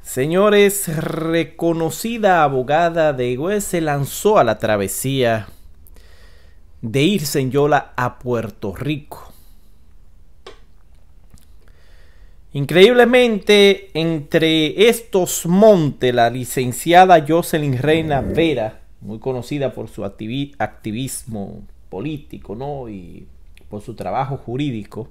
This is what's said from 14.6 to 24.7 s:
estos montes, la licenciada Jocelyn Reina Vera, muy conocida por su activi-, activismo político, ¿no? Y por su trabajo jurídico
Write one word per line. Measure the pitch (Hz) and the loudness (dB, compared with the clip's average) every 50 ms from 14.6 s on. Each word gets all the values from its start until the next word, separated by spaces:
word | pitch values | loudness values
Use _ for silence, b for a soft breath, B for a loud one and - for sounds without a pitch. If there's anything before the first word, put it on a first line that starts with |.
| 156 151 - - 208 240 | 0 0 2 4 4 4
estos | 226 233 - - - 190 180 165 - - - | 4 2 -6 -2 -2 -2 0 0 -4 -6 -2
montes, | 165 175 196 214 220 208 175 156 139 - - 127 127 120 | 0 4 6 8 8 6 6 2 -2 -2 0 -2 0 2
la | 120 117 117 | 2 2 2
licenciada | 120 131 123 - - 139 127 123 117 - - 165 170 180 185 185 180 160 147 | 0 -4 -10 -6 -6 -4 -4 -4 -6 -6 0 6 8 8 8 8 6 4 6
Jocelyn | 143 160 170 165 - - 160 147 143 131 | 2 0 0 0 0 -2 -2 -2 -2 -2
Reina | 120 127 147 160 165 160 156 143 131 | -2 0 0 0 0 0 -2 -4 -4
Vera, | 104 95 98 151 165 165 143 120 107 110 - - - - - - | -4 -2 0 0 0 0 0 -2 -4 -6 -8 -14 -20 -20 -20 -18
muy | - 98 107 110 | -14 -14 -14 -8
conocida | - 131 127 123 117 - - 147 135 123 | -8 -6 -6 -6 -8 -8 -6 -4 -4 -6
por | - 123 113 | -6 -8 -14
su | 110 - - 98 | -12 -10 -10 -10
activi-, | 101 - - 107 110 123 135 143 143 - - | -10 -10 -10 -10 -8 -6 -8 -8 -10 -6 -8
activismo | 110 104 - - - 113 104 117 135 123 - - - - 110 104 98 92 85 - - - - - - - | -8 -8 -8 -12 -10 -8 -8 -8 -8 -10 -10 -12 -12 -12 -12 -10 -12 -12 -14 -18 -20 -20 -20 -20 -20 -14
político, | - 92 117 156 151 143 - - - - - - 101 | -12 -10 -10 -10 -10 -12 -14 -18 -18 -18 -16 -16 -14
¿no? | 113 135 143 147 139 123 113 | -12 -10 -12 -12 -12 -12 -14
Y | 104 95 87 82 80 - - - - - - - - - - - | -14 -16 -16 -18 -20 -20 -20 -20 -20 -20 -20 -20 -20 -20 -20 -16
por | 104 104 | -16 -14
su | - - 110 | -14 -14 -14
trabajo | - 95 90 98 120 135 127 139 | -10 -8 -6 -4 -4 -4 -6 -8
jurídico | - - - 117 135 151 143 | -10 -10 -10 -8 -6 -6 -6